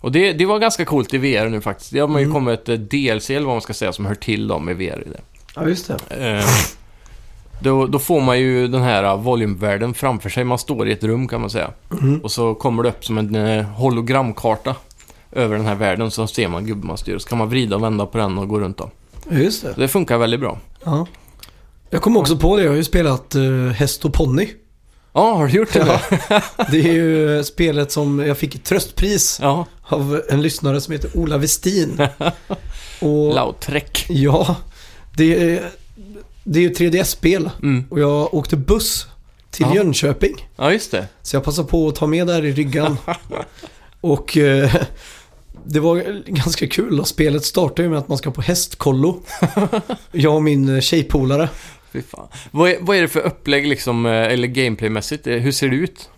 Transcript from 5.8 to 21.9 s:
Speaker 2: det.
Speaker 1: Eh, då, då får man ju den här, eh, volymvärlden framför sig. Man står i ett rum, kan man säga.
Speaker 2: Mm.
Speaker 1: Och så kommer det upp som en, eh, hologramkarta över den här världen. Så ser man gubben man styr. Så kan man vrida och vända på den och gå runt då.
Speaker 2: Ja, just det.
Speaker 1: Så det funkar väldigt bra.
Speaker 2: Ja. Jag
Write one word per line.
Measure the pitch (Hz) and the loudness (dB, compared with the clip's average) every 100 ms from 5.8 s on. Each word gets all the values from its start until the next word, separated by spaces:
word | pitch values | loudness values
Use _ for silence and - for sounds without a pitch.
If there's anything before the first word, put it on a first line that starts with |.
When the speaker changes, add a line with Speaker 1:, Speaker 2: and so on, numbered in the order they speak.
| - 139 - | -6 -10 -8
Speaker 2:
det. | 123 123 104 | -6 -4 0
Speaker 1:
Eh, | 104 120 87 - - - - - - - - - | 2 0 -2 -10 -20 -20 -20 -20 -20 -20 -18 -4
då, | 135 135 131 | 0 2 2
då | 135 | -2
får | - 165 | 0 2
man | 131 127 | 4 2
ju | 131 123 123 | 2 2 0
den | 127 | 2
här, | 123 104 | 2 2
eh, | 98 98 | 2 0
volymvärlden | 117 120 107 95 104 101 117 | 0 0 0 -2 -2 -2 -4
framför | 117 135 113 98 | -2 -2 -2 -4
sig. | 127 | -2
Man | 123 123 | -2 -2
står | - 127 107 | -4 -2 -2
i | |
ett | 104 | 0
rum, | 110 117 127 | 0 0 -2
kan | 117 | -4
man | 107 | -4
säga. | 110 73 - - | -4 -6 -10 -12
Speaker 2:
Mm. | 170 135 151 | -2 0 0
Speaker 1:
Och | 110 | -2
så | 120 117 107 | -2 -2 0
kommer | 131 117 | -2 0
det | 120 | 0
upp | - - | -2 -4
som | 110 | -2
en, | 107 110 | -2 0
eh, | 107 110 104 | 0 0 -2
hologramkarta | 104 131 117 117 135 127 107 117 110 135 131 - - - - _ | 0 0 0 0 0 0 -2 -2 -2 -4 -8 -14 -20 -20 -20 _
över | - 117 107 | -2 0 0
den | 107 | -2
här | 101 | 0
världen. | 104 92 113 | 0 0 -2
Så | 104 110 | -2 -4
ser | - 98 | -2 -2
man | 85 107 | -2 -6
gubben | 104 90 | -6 -6
man | 82 | -8
styr. | - 92 | -6 -8
Så | - | -4
kan | 120 | -4
man | 110 | 0
vrida | 127 117 101 | 0 0 -2
och | |
vända | 113 107 101 | 0 -2 -2
på | 113 | -2
den | 104 95 | -2 -2
och | 98 | -2
gå | 107 | -2
runt | 95 98 | -2 -6
då. | - - - - - | -12 -14 -20 -20 -2
Speaker 2:
Ja, | 151 | 2
just | 170 214 | 2 0
det. | - | -8
Speaker 1:
Så | - | -2
det | 131 | 0
funkar | 202 170 117 | 0 2 2
väldigt | 117 120 | 2 0
bra. | 123 107 - - | -4 -6 -14 -10
Speaker 2:
Ja. | 170 147 175 - - - - - - - | -2 -2 -2 -10 -20 -20 -20 -20 -20 -20
Jag | - | -6